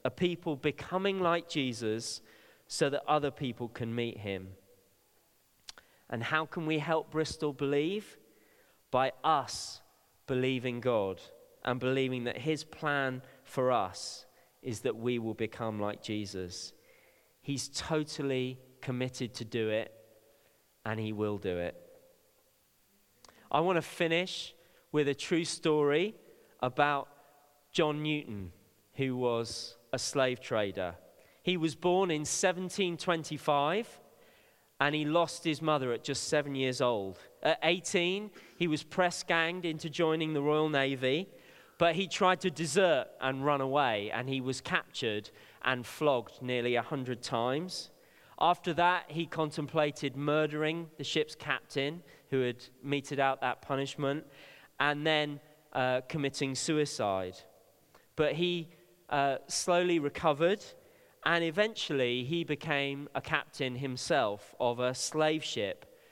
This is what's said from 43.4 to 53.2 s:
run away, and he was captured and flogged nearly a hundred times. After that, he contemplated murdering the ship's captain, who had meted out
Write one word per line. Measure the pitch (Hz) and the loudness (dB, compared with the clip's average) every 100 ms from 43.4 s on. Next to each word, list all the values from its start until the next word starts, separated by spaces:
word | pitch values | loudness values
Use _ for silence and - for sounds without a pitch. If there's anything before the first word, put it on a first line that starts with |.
| 139 | 2
run | 143 | 2
away, | 135 139 135 107 104 | 2 2 2 2 -2
and | 110 127 | -4 -2
he | 135 | -2
was | 127 127 | -2 -4
captured | - 180 - - 120 107 107 - - - | -2 -2 -2 -4 -2 -2 -4 -14 -20 -6
and | 120 127 113 | -2 -2 -4
flogged | - 151 127 107 - | 0 4 4 0 -8
nearly | 127 123 120 120 | -2 0 2 2
a | |
hundred | 113 143 127 117 | 0 -4 -4 -6
times. | - 123 120 139 185 - - - _ - - - | -2 0 0 0 -4 -8 -12 -18 _ -20 -16 0
After | 165 175 180 | 2 2 0
that, | 160 175 180 - | 2 2 2 -2
he | 151 165 | -6 -4
contemplated | - 156 151 143 160 151 147 143 135 | -2 -2 -4 -2 0 0 0 -6 -2
murdering | 147 151 156 151 156 170 160 - | 0 2 2 0 -2 -2 -8 -10
the | |
ship's | 139 156 151 - | -4 -2 -2 -4
captain, | - 135 - 147 139 175 - - _ | -6 -6 -4 -4 -2 -4 -12 -20 _
who | 135 | 0
had | 123 120 - - | 0 -2 -10 -12
meted | 143 143 135 | -4 -4 -2
out | 139 | 0